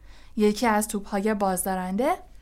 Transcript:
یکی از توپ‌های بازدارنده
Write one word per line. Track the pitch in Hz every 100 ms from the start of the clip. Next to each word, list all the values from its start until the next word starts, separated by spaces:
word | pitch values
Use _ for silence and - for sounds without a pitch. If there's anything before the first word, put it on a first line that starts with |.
| - - - -
یکی | 208 208 240
از | 214 214
توپ‌های | 208 196 202 208
بازدارنده | 214 196 185 196 185 185 190 277 359 - -